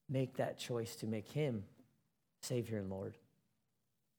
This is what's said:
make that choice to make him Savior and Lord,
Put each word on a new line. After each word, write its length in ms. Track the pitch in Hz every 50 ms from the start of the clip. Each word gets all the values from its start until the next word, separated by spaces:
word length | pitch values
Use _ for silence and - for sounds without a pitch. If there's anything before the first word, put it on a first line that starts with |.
| _ -
make 260 | 135 131 135 123 - -
that 200 | 123 - - -
choice 380 | - - 127 117 113 110 -
to 100 | - -
make 220 | 110 110 110 107 -
him 360 | - 143 151 143 120 104 98 - - - - _ _ _ _ _ _ _ _ _ _ _
Savior 380 | - - 131 123 113 - 113 107
and 100 | 98 95
Lord, 260 | 95 95 101 98 101 - - - _ _ _ _ _ _ _ _ _ _ _ _ _ _ _ _ _